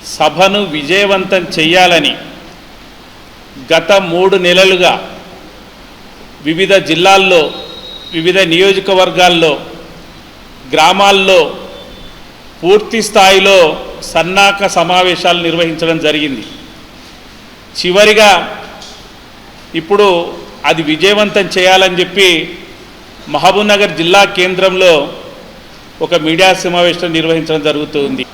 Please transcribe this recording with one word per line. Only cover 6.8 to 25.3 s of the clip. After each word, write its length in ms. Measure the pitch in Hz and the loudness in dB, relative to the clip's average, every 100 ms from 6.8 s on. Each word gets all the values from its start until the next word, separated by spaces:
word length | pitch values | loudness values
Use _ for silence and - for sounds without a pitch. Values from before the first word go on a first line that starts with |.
| 143 | 0
జిల్లాల్లో, 520 | 160 190 196 190 175 147 - - - - - - | 0 4 4 4 2 2 -6 -16 -18 -18 -18 -10
వివిధ 240 | 165 165 180 180 | -4 0 0 2
నియోజకవర్గాల్లో, 1000 | 165 196 190 190 185 180 165 180 170 160 139 - - - - - - - - - - 131 | 2 2 2 0 0 0 2 2 4 0 -2 -8 -18 -20 -20 -20 -20 -20 -20 -20 -20 -4
గ్రామాల్లో 640 | 147 160 190 202 196 190 185 143 - - - - - - - - - - - | 2 2 4 2 2 4 2 2 -6 -16 -18 -20 -20 -20 -20 -20 -20 -20 -6
పూర్తి 380 | 170 202 208 226 - | 0 0 0 -6 0
స్థాయిలో 500 | 202 190 196 196 190 160 160 - - - | 2 4 4 4 4 4 0 -12 -14 -4
సన్నాహక 540 | 165 160 190 202 202 196 180 | -2 0 2 0 0 -2 0
సమావేశాలు 640 | 165 180 185 170 180 175 170 | 0 2 2 0 0 0 -2
నిర్వహించడం 500 | 165 165 160 165 160 151 | -2 -2 -2 -2 -2 -2
జరిగింది. 380 | 151 147 123 98 - - - - - - - - - - - - - | -4 -4 -6 -12 -18 -20 -20 -20 -20 -20 -20 -20 -20 -20 -20 -18 -8
చివరిగా 500 | 175 185 214 214 214 180 - - - - - - - - - - - - - 165 | -2 2 4 4 4 2 -2 -12 -16 -20 -20 -20 -20 -20 -20 -20 -20 -20 -10 -10
ఇప్పుడు 260 | 165 202 202 175 170 - - - 143 | -2 2 2 2 -4 -12 -18 -6 -4
అది 140 | 160 | -2
విజయవంతం 640 | 151 156 185 208 208 202 180 190 | -2 0 0 0 0 -2 -2 0
చేయాలని 400 | 185 190 190 180 | 2 4 2 0
చెప్పి 280 | 185 185 190 160 165 - - - - - - - - | -4 0 0 0 -4 -14 -20 -20 -20 -20 -20 -20 -8
మహబూబ్నగర్ 580 | 147 175 190 208 202 202 151 | 0 2 2 0 0 0 -2
జిల్లా 220 | 165 196 196 - | 2 2 2 0
కేంద్రంలో 540 | 185 185 190 185 180 156 143 - - | -2 0 0 2 4 4 0 -10 -18